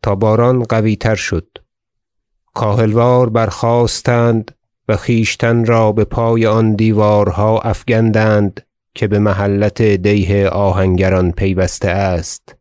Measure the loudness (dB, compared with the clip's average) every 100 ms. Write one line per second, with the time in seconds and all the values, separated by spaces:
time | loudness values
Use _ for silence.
0 | -2 0 2 2 2 0 -2 0 0 0
1 | -2 -2 -4 -6 -6 -20 _ _ _ _
2 | _ _ _ _ _ -6 -2 0 0 2
3 | 2 2 2 0 -2 -2 0 2 0 -2
4 | -2 0 2 0 -4 _ _ _ -4 -4
5 | 0 0 0 -2 0 0 2 2 2 0
6 | -2 -2 0 0 2 2 2 2 0 2
7 | 2 2 0 0 0 0 -2 -6 -2 0
8 | 2 2 2 2 0 -4 _ _ _ -6
9 | -2 0 0 0 -2 0 -2 0 0 2
10 | 2 0 2 0 0 0 0 0 0 2
11 | 2 2 0 -2 -2 0 -2 -2 -4 -2
12 | -2 -2 -6 -12 -16 -20